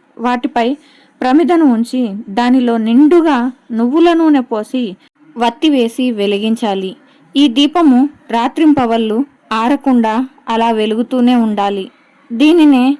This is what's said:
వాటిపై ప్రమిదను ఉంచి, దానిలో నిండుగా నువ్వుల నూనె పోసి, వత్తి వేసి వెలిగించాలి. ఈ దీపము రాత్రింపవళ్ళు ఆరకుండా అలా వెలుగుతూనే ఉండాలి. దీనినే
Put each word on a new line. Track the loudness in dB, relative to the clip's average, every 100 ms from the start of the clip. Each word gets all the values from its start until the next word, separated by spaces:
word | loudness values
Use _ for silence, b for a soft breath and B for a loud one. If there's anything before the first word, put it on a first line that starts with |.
| _ -8
వాటిపై | -6 -4 -4 -4 -4 -4 b b b _
ప్రమిదను | -2 0 2 2
ఉంచి, | 2 0 -2 -4 -6 -8 -8
దానిలో | -2 0 2 0 -2
నిండుగా | 0 2 4 4 2 0 -2 -8 -10
నువ్వుల | -4 -2 2 2
నూనె | 2 2 2
పోసి, | 0 -6 -6 -6 -6 -10 b _ _ -4
వత్తి | -2 0 0
వేసి | 0 0 -2 -4
వెలిగించాలి. | -2 -2 -2 -2 -2 -4 -4 -8 -12 b b _ 0
ఈ | 0
దీపము | 2 0 2 2 4 0 -4 -6
రాత్రింపవళ్ళు | -4 -4 0 2 2 0 -2 -2 -4 -6 _ _
ఆరకుండా | -4 -2 -2 0 0 0 -2 -6 _ -6
అలా | -2 -2
వెలుగుతూనే | -2 -2 -4 -4 0 0
ఉండాలి. | 2 0 -2 -4 -4 -10 _ _ _ -12
దీనినే | 0 2 4 4 4 2